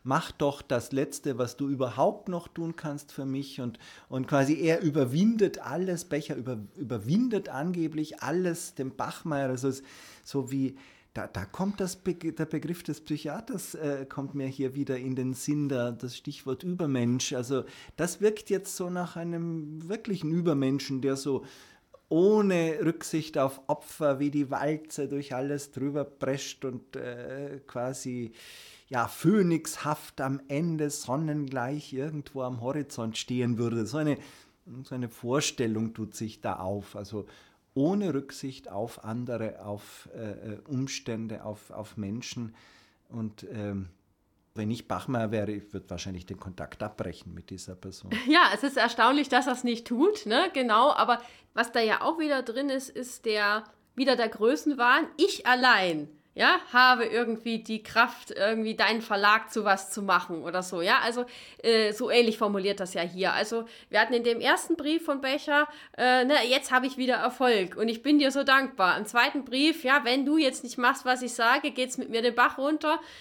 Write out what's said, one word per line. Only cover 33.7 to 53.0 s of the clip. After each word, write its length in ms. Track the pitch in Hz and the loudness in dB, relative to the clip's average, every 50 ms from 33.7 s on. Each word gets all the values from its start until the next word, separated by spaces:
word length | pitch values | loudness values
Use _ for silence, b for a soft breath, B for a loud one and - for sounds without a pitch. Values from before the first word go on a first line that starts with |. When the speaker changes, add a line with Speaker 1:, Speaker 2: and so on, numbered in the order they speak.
| 117 117 110 | 0 0 -2
Speaker 1:
So 120 | 107 - | -2 -2
eine, 200 | 156 151 151 135 - B B B B B B B B _ - 120 131 131 | 0 0 0 0 -2 B B B B B B B B _ -18 -16 -16 -14
so 120 | - 135 | -10 -8
eine 140 | 127 123 113 | -8 -8 -8
Vorstellung 840 | - - - 117 127 151 147 - - - 123 113 110 110 113 113 113 | -8 -8 -4 0 0 0 0 -2 -2 -2 -2 0 0 0 -2 -4 -4
tut 220 | - 110 - - | -6 -8 -8 -8
sich 240 | - 117 107 107 - | -8 -10 -10 -10 -8
da 160 | - 113 - | -6 -6 -6
auf. 380 | - 92 92 101 101 98 - - | -4 -4 -4 -4 -6 -8 -10 -14
Also 300 | 104 101 95 110 104 95 b b b b b b b b _ - | -14 -12 -10 -10 -10 -10 b b b b b b b b _ -2
ohne 400 | 135 139 165 196 208 202 175 139 | 0 2 2 2 2 0 0 -2
Rücksicht 560 | 139 139 - - - - 135 127 - - - | -2 -4 -6 -14 -12 -12 -12 -12 -12 -16 -10
auf 360 | 95 101 113 120 - - - | -6 -6 -6 -6 -8 -12 -10
andere, 580 | 107 110 123 123 123 120 110 110 107 - - 98 | -8 -6 -6 -6 -6 -6 -4 -6 -6 -8 -10 -10
auf, 460 | 104 104 101 - - - - - - - | -8 -8 -10 -10 -16 -20 -20 -20 -16 -14
äh, 420 | - 113 107 98 - 104 113 104 | -10 -10 -10 -10 -10 -10 -12 -12
äh, 40 | - - | -12 -10
Umstände, 800 | - 139 127 135 131 - - - 127 113 110 113 110 107 - 101 | -6 -4 -4 -4 -4 -6 -8 -8 -8 -6 -6 -6 -8 -10 -10 -10
auf, 260 | 107 104 101 - - | -10 -12 -12 -14 -16
auf 240 | 95 104 104 - - | -12 -12 -12 -12 -8
Menschen. 580 | 113 104 98 107 120 127 - - 127 117 110 110 b b b b b b b b b b | -8 -6 -6 -6 -6 -8 -8 -8 -8 -8 -10 -12 b b b b b b b b b b
Und, 400 | - - 117 110 107 104 - - - | -14 -8 -8 -8 -8 -8 -10 -14 -12
ähm, 380 | - 107 104 104 101 98 95 90 - _ _ _ _ _ _ _ _ _ _ _ - | -10 -8 -6 -6 -4 -6 -8 -8 -14 _ _ _ _ _ _ _ _ _ _ _ -8
wenn 140 | 110 107 107 | -4 -4 -2
ich 200 | 117 117 - - | -4 -4 -4 -6
Bachmeier 420 | 98 90 - - 131 117 113 107 | -6 -6 -4 -2 -2 -2 -2 -2
wäre, 220 | 113 107 101 104 107 | -2 -2 -2 -4 -6
ich 180 | 104 101 - | -8 -10 -10
würd 180 | - 95 90 - | -12 -12 -10 -10
wahrscheinlich 360 | 90 85 - 98 92 87 87 | -10 -10 -8 -8 -10 -10 -10
den 120 | - 98 | -12 -12
Kontakt 460 | 90 - 95 90 - 73 - - - 110 | -12 -12 -12 -12 -12 -12 -12 -10 -10 -10
abbrechen 500 | 107 - - - 90 82 - - 90 85 | -10 -8 -8 -10 -10 -10 -12 -16 -16 -16
mit 160 | 87 - - | -16 -14 -14
dieser 260 | 98 90 - - 90 | -14 -14 -14 -14 -14
Person. 360 | - - 95 95 - - 92 - 220 | -14 -14 -16 -14 -14 -10 -6 -6 -4
Speaker 2:
<laughs> 80 | 254 | 2
Ja, 140 | 247 302 - 320 202 196 | 4 6 6 6 6 4
es 100 | - 277 | 0 -2
ist 120 | 277 277 | -2 2
erstaunlich, 540 | 254 214 240 233 - 226 247 269 294 277 - | 2 2 2 4 4 4 4 4 4 2 2
dass 180 | 247 247 247 | 2 2 2
er's 160 | 262 - - - | 2 -2 -2 -2
nicht 240 | 240 233 226 - | -2 -2 -2 -4
tut, 380 | - 247 233 311 403 427 - - | -4 0 4 4 4 4 2 -2
ne? 240 | 208 220 277 370 359 - | 0 2 2 2 2 0
Genau, 380 | 277 254 233 208 220 254 294 | 0 2 4 6 6 6 6
aber 300 | - - 226 220 240 233 B B B B B B - | 6 4 4 4 2 0 B B B B B B -2
was 180 | 214 240 240 | -2 -2 0
da 80 | - 240 | 2 2
ja 220 | 226 220 202 - | 2 2 2 2
auch 180 | - 269 320 330 | 2 0 0 0
wieder 240 | 311 302 285 262 254 | 0 0 0 0 -2
drin 260 | 233 220 262 285 285 | -4 -4 -2 -2 -2
ist, 200 | 262 269 262 - | -2 -4 -4 -6
ist 340 | - - | -10 -10